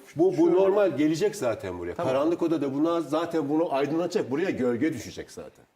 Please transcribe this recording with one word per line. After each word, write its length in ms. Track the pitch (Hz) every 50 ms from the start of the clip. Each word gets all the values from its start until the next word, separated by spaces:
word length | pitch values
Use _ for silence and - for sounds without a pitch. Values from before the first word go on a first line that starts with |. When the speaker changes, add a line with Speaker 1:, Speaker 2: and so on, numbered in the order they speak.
| - - -
Speaker 1:
Bu, 160 | 139 170 190
bu 40 | 156
Speaker 2:
şöyle. 160 | 147 165 170
Speaker 1:
normal 460 | 170 180 190 190 190 208 202 185 135
gelecek 380 | 123 151 156 165 151 196 208 -
zaten 440 | - 131 120 107 - - 95 90 90
buraya. 140 | 85 87 85
Speaker 2:
Tamam. 180 | - 175 131 -
Speaker 1:
Karanlık 280 | - 294 330 339 -
odada 320 | 175 165 165 156 143 139 131
buna 280 | 143 156 165 170 170
zaten 480 | 160 139 147 156 170 165 170 160 143 135
bunu 240 | 151 156 170 175 143
aydınlatacak. 580 | 135 143 139 151 160 180 170 - 208 139 117
Buraya 180 | 127 151 185 185
gölge 440 | 139 120 127 123 120 110 135 165 147
düşecek 380 | 117 98 92 - - - -
zaten. 340 | - - 76 67 _ - - _ _